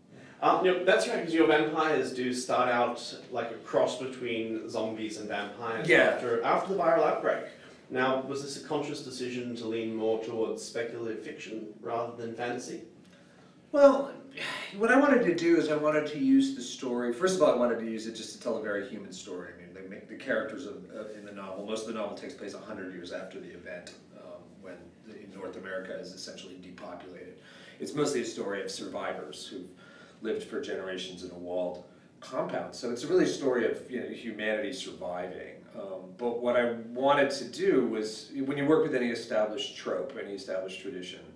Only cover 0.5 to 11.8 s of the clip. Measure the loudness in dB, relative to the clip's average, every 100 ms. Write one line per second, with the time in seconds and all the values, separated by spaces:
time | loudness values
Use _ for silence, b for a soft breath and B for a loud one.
0.5 | 6 6 4 6 6 6 0 2 6 8
1.5 | 8 6 2 4 4 2 0 -2 -2 2
2.5 | 4 4 4 2 0 -8 -12 -8 -4 -4
3.5 | -6 0 2 4 0 -6 -4 -4 -2 -2
4.5 | -4 -4 -2 -2 -4 -6 -6 -6 -4 -6
5.5 | -6 -6 -2 6 8 8 4 0 0 2
6.5 | 2 2 2 4 6 6 4 2 0 -4
7.5 | -12 B B -6 0 2 2 -2 -6 -6
8.5 | -8 -4 -2 -2 -6 -8 -6 -6 -4 -6
9.5 | -6 -4 -2 -2 0 0 0 -2 -2 -2
10.5 | -2 -6 -6 -6 -6 -6 -6 -8 -12 -10
11.5 | -10 -10 -10